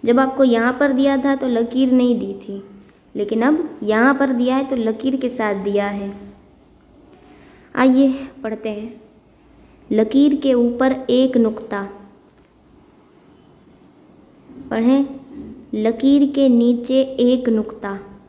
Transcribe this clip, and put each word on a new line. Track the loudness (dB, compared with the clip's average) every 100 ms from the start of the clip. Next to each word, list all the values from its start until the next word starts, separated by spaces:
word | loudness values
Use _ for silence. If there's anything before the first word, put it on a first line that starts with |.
जब | 2 2
आपको | 2 2
यहाँ | 2 4 0 0
पर | 0
दिया | 2 2 2
था | 0 -2
तो | -2
लकीर | -2 -2 0 2
नहीं | 4 2 0
दी | -2 -10
थी, | -12 -14 -14 -20 -20 _ _ -8
लेकिन | -4 -2
अब | 0 0 -2 -8
यहाँ | -2 2 2 2
पर | 0
दिया | 0 0 -2
है | -2
तो | -4
लकीर | -4 -4 -4 -4
के | -4
साथ | -4 -4 -4
दिया | -2 -2 -2
है। | -6 -10 -12 -18 -20 _ _ _ _ _ _ -20 -20 -20 -20 -20 -20 -14 0
आइए | 2 4 2 0 -10 -12
पढ़ते | -12 -8 -10
हैं। | -10 -12 -16 -20 _ _ _ _ _ -20 -20 -4
लकीर | 0 2 4 4 2
के | 2
ऊपर | 2 2 2 0 0 0
एक | 2 2 2
नुक्ता। | 0 -2 -8 -8 -10 -14 -20 -20 _ _ _ _ _ -20 _ _ _ _ _ _ _ _ _ _ _ _ _ -20 _ _ -20 -20 -8
पढ़ें, | -2 2 2 0 -6 -18 -18 -18 -18 -10 -2
लकीर | -2 0 2 4 2
के | 2 4
नीचे | 4 4 0 0 0
एक | 0 2 2 2 0
नुक्ता। | -2 -2 -8 -10 -10 -14 -20